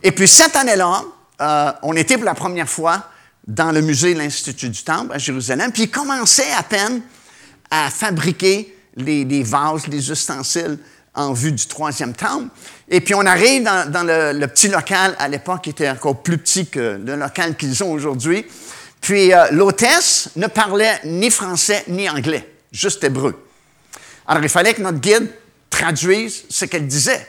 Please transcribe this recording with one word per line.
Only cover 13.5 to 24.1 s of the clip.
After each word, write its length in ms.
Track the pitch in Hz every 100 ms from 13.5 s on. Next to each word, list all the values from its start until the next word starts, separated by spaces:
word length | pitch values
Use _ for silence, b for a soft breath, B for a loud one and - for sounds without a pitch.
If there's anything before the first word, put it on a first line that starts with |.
| 269
dans, 280 | 226 190 147
dans 120 | 170
le, 280 | 170 160 151
le 160 | 143 139
petit 200 | - 208
local, 480 | 190 139 190 190 -
à 80 | 143
l'époque, 360 | 143 - 180
qui 80 | 165
était 180 | 143 147
encore 320 | 127 151 135
plus 160 | - 170
petit 300 | - - 175
que 320 | 143 117 98
le 120 | 113 143
local 420 | 143 - 170 156
qu'ils 260 | 139 127
ont 80 | 196
aujourd'hui. 540 | 151 147 127 135 190 - B B B B _
Puis, 320 | - 202 185
euh, 140 | 180 160
l'hôtesse 800 | 151 196 - 240 339 349 - - 160
ne 120 | 208
parlait 540 | 208 208 202 220 196
ni 260 | 151 170 233
français 540 | - 190 175 - 208 -
ni 220 | 180 190
anglais, 380 | 151 135 143 - _ _
juste 320 | 107 196 -
hébreu. 400 | 143 131 135 87 - _ _ _ _ B B